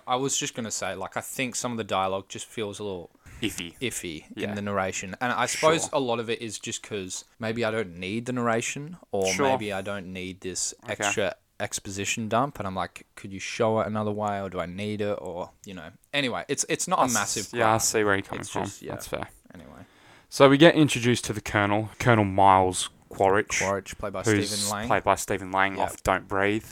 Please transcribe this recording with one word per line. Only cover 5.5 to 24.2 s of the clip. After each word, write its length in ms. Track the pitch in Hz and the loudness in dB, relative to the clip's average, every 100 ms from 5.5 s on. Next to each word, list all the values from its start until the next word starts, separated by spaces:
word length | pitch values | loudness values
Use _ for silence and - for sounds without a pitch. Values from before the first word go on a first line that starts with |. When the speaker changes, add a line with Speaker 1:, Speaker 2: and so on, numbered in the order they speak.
| - 156 160 | 2 2 2
Speaker 2:
Sure. 60 | - | 0
Speaker 1:
a 60 | 147 | -2
lot 200 | 127 117 | 0 -2
of 100 | 113 | -2
it 120 | 113 | -4
is 160 | 117 - | -6 -10
just 240 | - - | -10 -10
'cause 440 | - 107 92 - - _ | -8 -8 -8 -10 -14 _
maybe 260 | 113 113 110 | -6 -2 -2
I 60 | |
don't 260 | 110 98 85 | -2 -4 -8
need 300 | 92 110 120 | -6 -4 -4
the 60 | |
narration, 640 | 123 120 113 - 139 147 180 - | -2 0 0 -2 -8 -12 -16 -4
or 160 | 101 95 | 0 0
Speaker 2:
Sure. 220 | 92 135 | 2 2
Speaker 1:
maybe 240 | 131 104 | 2 -2
I 80 | 98 | -6
don't 260 | 98 101 90 | -6 -8 -8
need 260 | 92 92 90 | -8 -8 -8
this 320 | 92 87 - - | -8 -6 -6 -8
Speaker 2:
Okay. 100 | - | -10
Speaker 1:
extra 420 | 107 104 101 95 - _ _ | 0 0 2 -2 -4 _ _
exposition 720 | 107 - 107 95 98 - 110 | -8 -8 -8 -6 -4 -4 0
dump, 300 | 113 143 - | 0 0 -4
and 80 | 98 | -6
I'm 80 | 92 | -4
like, 300 | 87 - - - | -6 -8 -20 -18
"Could 180 | 101 | -12
you 60 | 98 | -10
show 400 | - - 113 110 | -10 0 2 2
it 60 | 104 | 0
another 240 | 107 107 | -2 -2
way, 280 | 104 107 101 | -2 -2 -2
or 80 | 98 | -4
do 100 | 90 | -6
I 60 | 85 | -6
need 360 | 90 104 104 | -6 -6 -2
it?" 160 | 104 101 | -2 -4
Or, 300 | 87 85 90 _ 101 | -6 -10 -10 _ -16
you 80 | |
know. 160 | 90 78 - _ | -14 -16 -20 _
Anyway, 320 | 143 131 92 - | -4 -2 -4 -4
it's, 180 | 143 - | -4 -2
it's 180 | 160 - | -4 -2
not 120 | 180 | 0
a 40 | |
Speaker 2:
I 20 | 160 | 2
s-, 80 | |
Speaker 1:
massive 360 | 113 101 117 95 | 0 0 -4 -4
Speaker 2:
yeah, 120 | 120 113 | 0 2
I 40 | |
Speaker 1:
gripe. 100 | 110 | 4
Speaker 2:
see 220 | - 113 | 2 2
where 120 | 104 98 | 2 2
you're 60 | |
coming 180 | - 85 | -2 -10
Speaker 1:
It's 80 | 85 | -6
Speaker 2:
from. 140 | 95 | -6
Speaker 1:
just, 180 | 98 - | -6 -8
yeah. 100 | - | -12
Speaker 2:
That's 160 | - - | -10 -8
fair. 200 | - - - _ | -8 -8 -14 _
Speaker 1:
Anyway. 160 | 90 69 69 - _ - - _ | -20 -20 -20 -20 _ -20 -20 _
Speaker 2:
So 200 | - 139 | 8 8
we 80 | 139 | 12
get 180 | 165 - | 10 10
introduced 500 | 147 123 117 117 - | 4 4 2 2 0
to 80 | |
the 80 | 107 | -6
Colonel, 480 | - 110 101 104 110 - | 0 2 2 2 -2 0
Colonel 260 | 127 110 101 | 4 6 6
Miles 640 | 95 98 95 92 92 - - _ | 6 8 8 6 0 -6 -10 _
Quaritch, 500 | - 98 98 - - | 0 4 4 2 -2
Speaker 1:
Quaritch, 380 | 95 98 - - | 0 -2 -6 -10
played 140 | 104 | -8
by 100 | 95 | -2